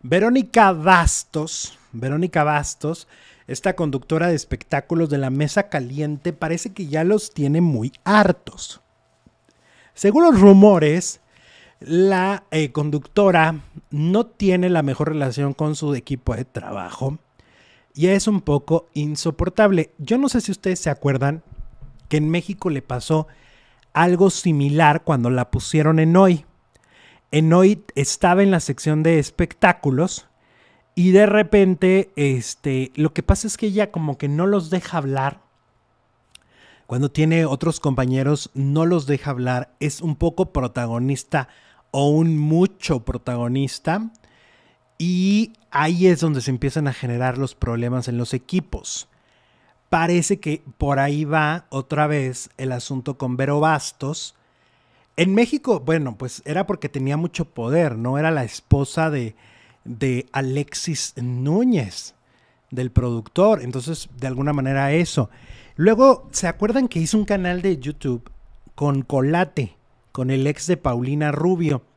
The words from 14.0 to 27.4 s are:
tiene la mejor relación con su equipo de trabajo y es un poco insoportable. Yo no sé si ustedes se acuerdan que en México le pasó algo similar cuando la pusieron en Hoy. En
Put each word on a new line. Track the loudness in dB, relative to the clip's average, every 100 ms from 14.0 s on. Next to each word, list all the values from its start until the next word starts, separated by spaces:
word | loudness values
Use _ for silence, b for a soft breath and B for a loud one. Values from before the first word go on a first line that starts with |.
| 0 0 0
tiene | _ 2 2 2
la | 2
mejor | 0 -2 -4
relación | -2 -4 -2 -4
con | -2 -4
su | -4 -4
equipo | -6 -6 -6 -4 -6
de |
trabajo | -8 -10 -10 -10 -10 -6 -8 -8 _ _ b b b b b
y | -2 2
es | 2 2
un | -2
poco | 0 -2 2 -2 -2
insoportable. | -6 -4 -4 -6 -2 -4 2 4 4 -2 _
Yo | -4 0
no | 0
sé | 0
si | -4
ustedes | -6 -4 -2
se | -4
acuerdan | -2 -2 0 -2 -4 -12 -16 -16 -16 -20 -20 -4
que | -2
en | 0
México | -2 -4 -6 -4
le | -4
pasó | -6 -8 -2 -2 -2 b b b b b b
algo | 2 2 4 4
similar | 2 0 0 2 4 4 4
cuando | 0 0 2
la | 0 -2
pusieron | -4 -2 0 2 4
en | 4 6
Hoy. | 6 4 -2 _ _ _ b b b b _
En | 2